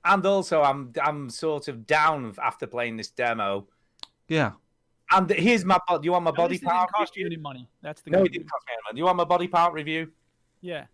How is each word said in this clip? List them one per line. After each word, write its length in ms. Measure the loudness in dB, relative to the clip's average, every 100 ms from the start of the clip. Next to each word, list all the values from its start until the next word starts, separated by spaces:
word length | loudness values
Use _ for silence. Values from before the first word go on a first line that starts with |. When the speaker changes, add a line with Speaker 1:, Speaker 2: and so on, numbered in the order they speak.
| 4
Speaker 1:
And 200 | 4 4
also, 360 | 2 2 4
I'm, 320 | 4 2 -6 -2
I'm 260 | -2 -2 -10
sort 380 | -6 -4 -4 -6
of 180 | -12 0
down 460 | 4 4 2 -6 -4
after 240 | -6 -4 -8
playing 280 | -6 -6 -6
this 140 | -10
demo. 580 | -4 -2 0 -2 -4 -6 _ _ _ -20 _ _
Speaker 2:
Yeah. 220 | -2 -2 -4 _ _ _ _ 0
Speaker 1:
And 180 | 2 2
here's 340 | 2 4 2 4
my 140 | 0 2
bo-, 100 | -2
do 80 | 2
you 60 |
want 100 | 2
my 60 | 2
Speaker 3:
At 60 | 2
Speaker 1:
body 140 | 0
Speaker 3:
least 100 | 0
it 20 | 0
didn't 100 | 2
Speaker 1:
part 140 | 2
Speaker 3:
cost 220 | 0 -2 -4
you 80 | -6
Speaker 1:
review? 100 | -6
Speaker 3:
any 40 |
money. 280 | -12 -14 -20 _
That's 200 | -14 -14
the 100 | 0
Speaker 1:
No, 80 | 2
Speaker 3:
good 80 | 2
Speaker 1:
it 40 |
didn't 100 | 0 -8
Speaker 3:
news. 60 |
Speaker 1:
cost 160 | -10 -8
me 60 |
any 80 | -10 -8
money. 80 | -2
Do 40 |
you 60 | 0
want 120 | 2
my 60 | 2
body 220 | 2 2
part 260 | 2 2
review? 380 | 0 -6 -6 -6 _ _ _ _ _
Speaker 3:
Yeah. 240 | -12 -12 -14